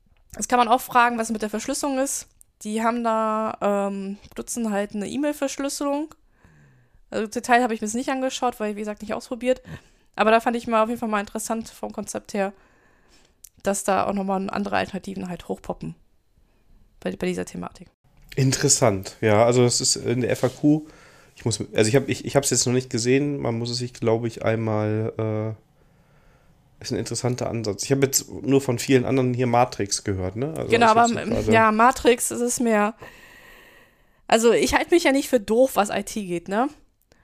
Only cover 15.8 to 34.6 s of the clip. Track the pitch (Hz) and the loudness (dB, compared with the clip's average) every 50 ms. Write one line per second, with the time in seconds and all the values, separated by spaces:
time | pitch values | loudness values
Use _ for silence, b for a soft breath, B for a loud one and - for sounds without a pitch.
15.8 | 160 160 165 - _ _ _ _ _ _ _ _ _ _ _ _ _ _ - - | -10 -12 -12 -14 _ _ _ _ _ _ _ _ _ _ _ _ _ _ -20 -20
16.8 | _ _ _ _ - 185 185 - 185 180 180 180 180 - - 180 175 - - - | _ _ _ _ -10 -10 -6 -4 -4 -4 -4 -4 -6 -8 -10 -12 -12 -12 -14 -18
17.8 | 180 - _ _ _ _ _ _ _ - - - 131 135 123 - - 139 - - | -20 -20 _ _ _ _ _ _ _ -8 -2 0 2 2 2 2 2 2 2 4
18.8 | 143 113 98 95 95 - - - - 110 104 104 117 117 123 127 123 120 120 - | 4 4 2 2 -2 -10 -6 -2 2 4 6 6 6 6 6 6 4 4 2 0
19.8 | 131 - - - - 110 120 127 120 - - - - 123 - - - 147 151 156 | 0 -2 -2 -2 -2 -2 -2 0 0 0 0 0 0 -2 -2 0 2 4 4 2
20.8 | 151 B B B B B B B B B B - - 120 110 - - - - - | 0 B B B B B B B B B B -6 -4 -4 -2 -2 -6 -2 0 2
21.8 | 110 110 117 139 - - 98 - - 113 - 139 135 - 127 120 - 127 123 127 | 2 4 4 2 2 0 -2 -4 -4 -2 -2 0 0 2 0 0 2 2 0 0
22.8 | 127 127 - 117 113 123 131 135 147 147 143 139 135 117 113 113 117 120 120 123 | 0 -2 -4 -2 0 2 2 2 2 0 -2 -4 -4 -4 -4 -4 -4 -6 -6 -6
23.8 | 123 123 - - 117 113 113 117 120 117 - - - 110 113 113 113 110 107 107 | -6 -8 -8 -2 0 2 2 2 0 -2 -6 -4 -2 -2 0 0 0 0 0 0
24.8 | 107 107 107 110 110 113 - - 110 110 107 107 107 110 107 - _ _ _ _ | 0 0 0 -2 -2 -4 -4 -4 -4 -4 -2 -4 -4 -6 -8 -10 _ _ _ _
25.8 | _ _ _ _ _ _ _ _ _ _ _ _ _ _ _ _ _ _ _ _ | _ _ _ _ _ _ _ _ _ _ _ _ _ _ _ _ _ _ _ _
26.8 | - - 120 98 120 - 120 - - 120 123 123 - - 95 117 107 104 98 101 | -10 -6 -6 -4 -4 -4 -6 -4 -2 -2 -2 -2 -4 -4 -4 -4 -4 -4 -4 -4
27.8 | - - 139 135 135 131 - - - - - 87 - 127 135 135 135 - 123 120 | -2 -2 2 2 2 2 2 -2 -4 -4 -8 -6 0 2 4 4 4 2 0 0
28.8 | - 135 139 127 117 - 131 135 127 127 123 120 127 120 120 120 123 127 - - | 2 4 4 4 4 4 2 2 2 2 0 0 0 2 4 4 4 2 2 -2
29.8 | 101 - - - - 107 98 95 92 92 95 110 131 151 160 - - - - 233 | -4 -4 -4 -4 -4 -4 -2 -2 -2 -4 -4 -4 -6 -4 -4 -6 -2 0 2 4
30.8 | 240 220 220 226 240 233 233 - - 214 226 220 214 214 226 226 220 220 214 214 | 6 6 6 6 4 4 2 -2 -4 -2 -2 -2 2 4 4 6 6 4 4 6
31.8 | 226 254 269 - - 269 240 240 - - 226 233 240 247 - - 247 233 220 208 | 4 4 4 4 4 2 2 4 0 -4 -4 -2 -2 -2 -2 0 0 2 2 2
32.8 | 208 214 233 B B B B B B B B B B B B B B B B B | 2 0 -2 B B B B B B B B B B B B B B B B B
33.8 | B B B B B B B B B - - 226 226 233 208 147 | B B B B B B B B B 2 2 4 6 6 6 4